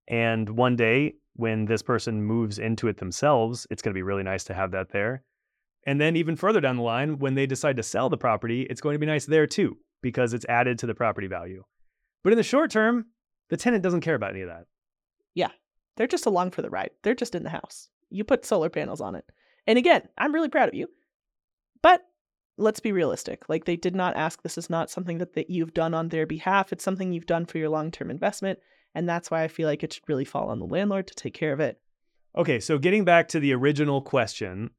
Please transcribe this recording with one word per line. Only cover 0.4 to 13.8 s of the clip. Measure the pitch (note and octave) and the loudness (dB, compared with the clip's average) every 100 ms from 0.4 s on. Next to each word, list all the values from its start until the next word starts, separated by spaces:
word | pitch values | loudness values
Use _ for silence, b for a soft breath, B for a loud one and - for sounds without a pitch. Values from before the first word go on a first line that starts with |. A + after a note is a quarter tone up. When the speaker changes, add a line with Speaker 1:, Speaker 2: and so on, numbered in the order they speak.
| G#2+ | 0
Speaker 1:
one | A2+ B2 A#2+ | 2 2 4
day, | A2+ B2 D3+ - _ | 4 4 2 -4 _
when | - A2+ A2 G#2+ | -4 -2 0 0
this | A2+ | 0
person | - A#2 - A2 | 0 -2 0 -2
moves | G#2 A2+ A2 G2+ | 0 0 0 -2
into | A2 A2+ A2+ | -4 0 -2
it | G2 | -2
themselves, | F#2 - D3 C3+ A2+ A#2+ - | -6 0 2 4 2 -4 -10
it's | A2+ | -6
gonna | A2+ | -4
be | F#2+ | -4
really | F#2 G2 | -2 -2
nice | F#2+ F#2+ | -2 -6
to | - | -6
have | F#2+ F#2+ | -4 -4
that | F#2+ F#2 | -4 -4
there. | G2+ G#2 C3 - _ _ _ _ _ - | -2 -2 -4 -12 _ _ _ _ _ -4
And | C#3+ | 0
then | D#3 E3 | 2 2
even | E3 E3 | 0 0
further | F#3+ A3 | 2 2
down | C3+ B2 | 2 0
the | |
line, | A#2 A#2 D3 D3 | 0 0 -2 -2
when | C#3 | -2
they | C3+ C3+ | 0 0
decide | C3 D3+ B2 | 0 -2 -2
to | |
sell | G#2+ G#2 B2 | -2 -2 0
the | C3 | 0
property, | B2 A2 A#2 A#2+ C3+ | 0 0 -2 -4 -4
it's | A2+ | -4
going | D3 | -4
to | D3 | -2
be | D3+ | 0
nice | D3+ D3 | -2 2
there | D#3 D3+ | 4 4
too, | - D3+ - _ _ | 2 0 -2 _ _
because | B2+ B2 B2 | -4 0 0
it's | A#2 - | 0 0
added | A#2+ B2 A#2+ | 2 2 0
to | A#2+ | -4
the | |
property | A2 A2+ G#2 G2 | -2 -2 -2 -6
value. | F2+ F2 F#2+ - _ _ _ _ _ | -8 -10 -14 -18 _ _ _ _ _
But | F3+ | 4
in | A#3 | 4
the | |
short | - C4+ D#4+ | 4 2 4
term, | A3 A3 A#3+ A3 _ _ _ _ | 2 2 2 -4 _ _ _ _
the | F3+ | -2
tenant | A#3+ A3+ | 2 2